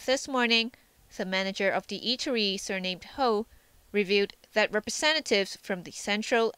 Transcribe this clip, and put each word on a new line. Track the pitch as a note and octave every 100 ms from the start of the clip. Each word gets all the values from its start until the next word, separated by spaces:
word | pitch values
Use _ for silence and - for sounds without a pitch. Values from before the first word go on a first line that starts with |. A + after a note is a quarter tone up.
| -
this | C4+ -
morning, | C4 A#3 A#3 A3+ - _ _ _ -
the |
manager | F#3 F#3+ F#3+ F#3+ G3
of | F#3+ -
the | G3+
eatery, | A3 B3+ D4+ A#3 G3+ G3
surnamed | - F#3+ F#3 F3+ - -
Ho, | B3 G#3 - - _ _ _
revealed | G3+ F#3 G3+ G3+ - -
that | G#3+ G#3+
representatives | G#3 A3+ - D4+ D#4 - G3+ F#3+ -
from | - F#3
the | D#3
Central | - - G#3 - A#3 A3+